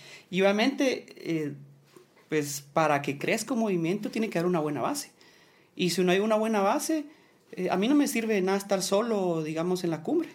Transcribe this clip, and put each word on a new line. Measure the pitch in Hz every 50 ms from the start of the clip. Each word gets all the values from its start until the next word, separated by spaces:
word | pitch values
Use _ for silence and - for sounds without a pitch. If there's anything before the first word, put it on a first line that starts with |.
| - - - - - -
Y | - 180
obviamente, | 190 196 202 208 226 277 269 - 285 262 233 - - - -
eh, | - - - 165 160 151 147 147 143 - - - - _ _ _ - - _ _ _ - -
pues, | 165 151 143 143 - - - - -
para | 165 160 151 147 139
que | 139 - 135 139
crezca | - 160 196 226 220 - 277
un | 226
movimiento | 226 214 190 170 165 160 190 208 208 202
tiene | - 233 220 202
que | - 175
haber | 170 180
una | 180 165
buena | 151 151 147 131
base. | 113 - 294 294 - - - _ - - - - - _ _ _ _ _ -
Y | - 185 175
si | 165 190 180
no | 180
hay | 180 196
una | 208 220 220
buena | 214 220 226 226 208
base, | 196 196 240 302 294 - 320 311 294 - - - _ _ _ _ _ - -
eh, | - 180 -
a | - 180
mí | 202 240
no | 302
me | 294 285 -
sirve | - 226 226 220 220
de | 196 180
nada | 185 196 202
estar | 196 - 202 190 180
solo, | - 196 202 233 240 220 202 185 180 170 160
digamos, | 156 151 156 160 170 180 185 180 185
en | 170
la | 160 151 -
cumbre. | - 294 339 311 - -